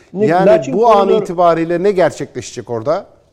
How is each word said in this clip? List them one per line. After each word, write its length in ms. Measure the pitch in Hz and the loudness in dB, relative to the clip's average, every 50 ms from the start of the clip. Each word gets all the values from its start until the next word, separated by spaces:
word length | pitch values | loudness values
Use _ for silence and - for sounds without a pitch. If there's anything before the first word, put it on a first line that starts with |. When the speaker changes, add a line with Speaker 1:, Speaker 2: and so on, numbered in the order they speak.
| _ _ - | _ _ -6
Speaker 1:
Ne, 120 | 180 214 | -2 -2
Speaker 2:
Yani 200 | 208 160 180 190 | 0 2 2 4
Speaker 1:
Laçin 280 | 196 214 - - 269 262 | 4 4 2 0 -2 -2
Speaker 2:
bu 160 | 196 233 240 | 0 2 4
an 140 | 214 202 196 | 4 4 4
Speaker 1:
koridoru 200 | 196 220 220 196 | 2 0 0 -2
Speaker 2:
itibariyle 600 | 185 175 170 175 170 165 165 165 165 175 170 180 | -2 -2 2 2 2 2 2 0 -2 -2 -2 0
ne 80 | 208 | 0
gerçekleşecek 760 | 208 180 170 147 - - 147 - - 127 - - - 123 110 - | 0 2 0 0 -2 -4 -10 -12 -12 -12 -14 -12 -14 -14 -10 -8
orada? 360 | 120 113 110 143 160 190 - - _ _ _ _ | -8 -6 -4 -4 -4 -4 -6 -10 _ _ _ _